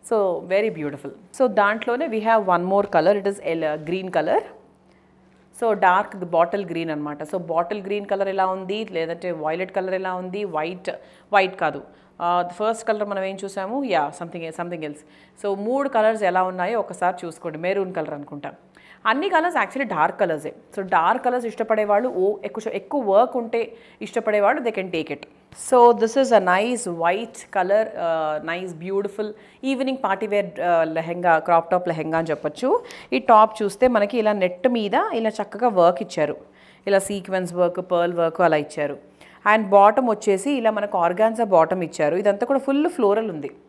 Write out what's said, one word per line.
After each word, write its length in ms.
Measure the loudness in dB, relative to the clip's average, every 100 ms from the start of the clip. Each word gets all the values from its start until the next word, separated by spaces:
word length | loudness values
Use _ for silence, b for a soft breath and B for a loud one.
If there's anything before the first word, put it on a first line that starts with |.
| 0
So 80 | 0 2 -2 0
very 200 | 0 0 -4
beautiful. 340 | -8 -8 -14 -16 -20 0
So 80 | 0 2
దాంట్లోనే 460 | 2 0 -2 -2 -2
we 40 | -2 2
have 140 | 2 4
one 100 | 0 2
more 100 | 0 2 2
color. 160 | 4 2
It 60 | 0
is 80 | -4 -4
el-, 180 | -2 -2 -4 -6
green 200 | -6 -2 -2
color. 240 | 0 0 -2 -20 _ _ _ b b b b b b -4
So 80 | -2 4
డార్క్ 300 | 4 4 0 -8 -2
బాటిల్ 300 | 2 2 0 -4
గ్రీన్ 180 | -6 -4
అనమాట. 260 | -6 -6 -10 -8
So 80 | -8 -2
బాటిల్ 280 | -2 -2 -6 -4
గ్రీన్ 220 | -6 -4
కలర్ 200 | -4 -2
ఎలా 120 | 0 -2 -2
ఉంది, 220 | -6 -8 -6 -6
లేదంటే 340 | -6 -6 -8 -6
వైలెట్ 280 | -4 -4 -4 -4
కలర్ 200 | -4 -4
ఎలా 120 | -4 -6
ఉంది, 200 | -8 -8 -6 -4
వైట్, 340 | -6 -8 -10 -10 B B B 2
వైట్ 200 | 2 0
కాదు. 180 | -4 -4 -14 b b -6
Uh, 160 | -2 0 -2
the 60 | -4
first 220 | -2 -2 -4
color 180 | -4 -2
మనం 120 | -4 -6
ఏం 80 | -6
చూసాము? 340 | -10 -8 -6 -6 0
Yeah, 140 | 0 0 -6
something, 260 | -12 -10 -10 -8
something 240 | -8 -8 -10
else. 140 | -12 -20 b b _
So 60 | -4 -4 -2
మూడు 200 | -2 0 2
కలర్స్ 280 | 2 2 0
ఎలా 100 | 2 0
ఉన్నాయో 240 | -2 -2 -2
ఒకసారి 320 | -4 -2 -2 -2
చూసుకోండి. 360 | -10 -10 -10 -6 -2
మెరూన్ 280 | -2 -2 -6
కలర్ 180 | -8 -10
అనుకుంటా. 340 | -12 -12 -14 -16 _ B B B 0
అన్ని 180 | 0 2
కలర్స్ 240 | 0 2 0
actually 240 | -2 -2 -4
డార్క్ 240 | 2 0 2
కలర్సే. 320 | 0 0 -6 -14 -12
So 80 | -10 0 2
డార్క్ 260 | 4 2
కలర్స్ 220 | 0 -2 -4
ఇష్టపడే 320 | -6 -2 0 2
వాళ్ళు, 200 | 2 2 0
ఓ, 60 | -2 -2 -8
ఎక్కువ, 220 | -8 -8 -8
ఎక్కువ 200 | -4 -4 4
వర్క్ 200 | 4 4 -2
ఉంటే 200 | -4 -4 -6 B B B -6
ఇష్టపడే 320 | -4 0 2
వాళ్ళు, 160 | 2 2 -2
they 80 | -4
can 100 | -6
take 160 | -6 -6 -10
it. 80 | -12 _ _ -16 2
So 100 | 8 8 8
this 120 | 2 2
is 80 | 4 4
a 20 | 6
nice 320 | 2 2 -2 -4 -2
white 380 | 0 0 -6 -14 -6 -4
color, 260 | 2 0 0 -4 -2
uh, 280 | -2 -2 -4 -6
nice 200 | -6 -8 -10
beautiful 440 | -4 -4 -4 -6 -8 -10 B B -4
evening 280 | -2 -2 -2 -2
party 220 | -2 0
wear, 140 | -2 -2 -4 2
uh, 160 | 2 2 -2
లెహంగా, 380 | -4 0 2 2 4
క్రాప్ 200 | 2 4
టాప్ 140 | -2 -2
లెహంగా 280 | -4 -2 -2
అని 100 | -2
చెప్పొచ్చు. 380 | -4 -4 -4 0 0 B B B -2
ఈ 40 | 6
టాప్ 200 | 8 6 2
చూస్తే 240 | -6 2 2 4
మనకి 200 | 0 0
ఇలా 120 | 0 2
నెట్ 240 | -2 0 0 0
మీద 180 | 0 0 0 0
ఇలా 140 | -2 -4
చక్కగా 300 | -8 -2 0 4
వర్క్ 200 | 4 4 -6
ఇచ్చారు. 300 | -2 -2 -4 -14 b b b 0
ఇలా 120 | 0 0
సీక్వెన్స్ 440 | -8 -4 -4 -4 0
వర్క్, 220 | 0 0 -2
పర్ల్ 240 | 0 0 0
వర్క్ 180 | -2 2 4
అలా 120 | 4 0
ఇచ్చారు. 300 | -6 -6 -6 -16 B B B 2
And 100 | 4 6 8
బాటమ్ 340 | 8 6 0
వచ్చేసి 360 | 0 0 0 0 0
ఇలా 100 | 0 0
మనకు 160 | -2 0
ఆర్గాన్జా 400 | 0 2 2 2 4
బాటమ్ 300 | 4 4 0 -4
ఇచ్చారు. 260 | 0 0 2
ఇదంతా 200 | 0 0 0
కూడా 120 | 0 0
ఫుల్ 240 | 0 0 2
ఫ్లోరల్ 320 | 2 2 0 -8
ఉంది. 160 | -10 -14